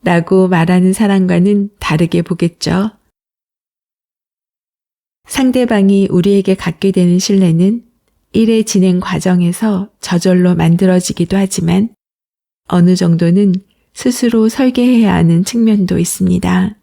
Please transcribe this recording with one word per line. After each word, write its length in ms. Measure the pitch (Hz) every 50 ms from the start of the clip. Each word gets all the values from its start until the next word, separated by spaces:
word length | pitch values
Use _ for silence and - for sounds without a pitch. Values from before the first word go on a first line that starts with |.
| _
라고 440 | 175 175 170 170 - 190 190 190 185
말하는 460 | 185 170 165 165 180 180 185 185 190
사람과는 760 | - 220 202 196 196 185 185 180 175 175 202 208 202 202 208 _ _
다르게 420 | - - - 156 175 165 - 175
보겠죠. 720 | 170 - 175 165 - 170 - _ - - 170 180 196 220 - _ _ _ _ _ _ _ _ _ _ _ _ _ _ _ _ _ _ _ _ _ _ _ _ _ _ _ _ _ _ _ _ _ _ _ _ _ _ _ _ _ _ _ _ _ _ _
상대방이 800 | - - 269 262 247 254 247 240 226 208 196 196 196 196 196 190
우리에게 460 | - 180 170 202 202 196 190 - 190
갖게 360 | 190 - 175 165 _ - 196
되는 280 | 190 190 180 175 175 180
신뢰는 680 | 190 - 208 196 190 175 160 165 175 196 220 240 - _ _ _ _ _ _ _ _ _ _
일의 320 | - 226 220 226 220 214
진행 340 | 220 - 202 185 190 180 180
과정에서 880 | 185 - 185 156 - 185 180 175 175 170 175 - - 220 208 185 196 208 _ _
저절로 560 | - - 180 175 - 185 180 180 180 180 180
만들어지기도 840 | 170 165 165 165 175 190 185 185 180 180 - - - 175 165 - 196
하지만 560 | 196 190 - - 180 165 170 185 208 226 _ _ _ _ _ _ _ _ _ _ _ _ _ _ _ _
어느 280 | - 180 170 180 185
정도는 580 | 180 180 170 170 165 170 170 175 196 208 202 180 185 - _ _ _ _ _ _
스스로 560 | - - 254 247 - - 240 233 226 220 220
설계해야 640 | 226 - 269 254 254 247 247 247 254 233 226 202 180
하는 300 | 175 170 165 165 165 185
측면도 560 | - - 233 226 220 214 208 190 180 185 170
있습니다. 760 | 170 - - - 185 185 180 180 180 180 180 185 185 208 208 _